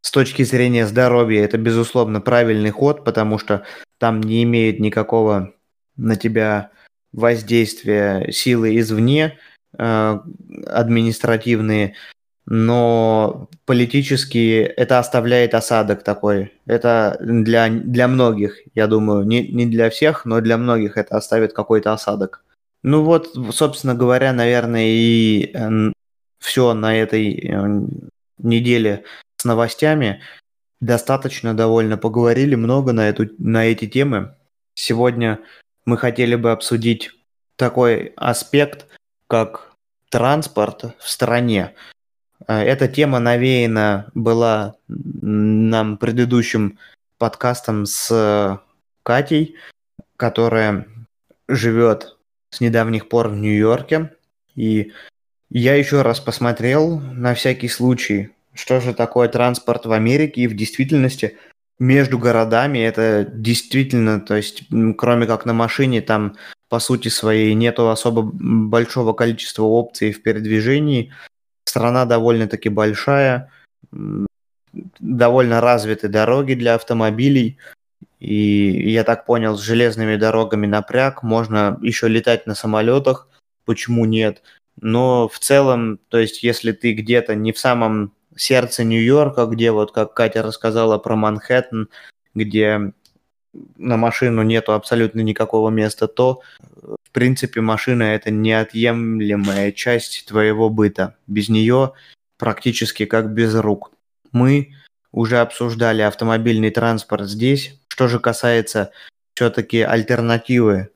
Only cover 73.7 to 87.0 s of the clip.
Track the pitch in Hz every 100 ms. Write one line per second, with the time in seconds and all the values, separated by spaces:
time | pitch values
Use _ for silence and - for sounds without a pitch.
73.7 | _ _ - 104 101 101 _ _ _ _
74.7 | - 185 _ - 123 120 127 120 117 120
75.7 | 120 107 107 104 104 110 131 135 127 120
76.7 | 117 - 117 110 107 139 139 120 - -
77.7 | - _ _ - _ - 104 104 104 101
78.7 | 92 107 113 110 113 - 117 110 104 104
79.7 | 117 120 110 110 107 110 113 110 107 104
80.7 | 104 101 127 135 - 117 113 110 107 101
81.7 | 101 - 117 113 113 120 117 - 101 110
82.7 | 107 110 135 139 127 _ _ _ _ -
83.7 | 110 - 117 110 110 110 101 _ _ _
84.7 | - 110 117 127 123 113 - - 139 139
85.7 | 120 113 104 _ 117 113 - 120 113 113
86.7 | 101 120 107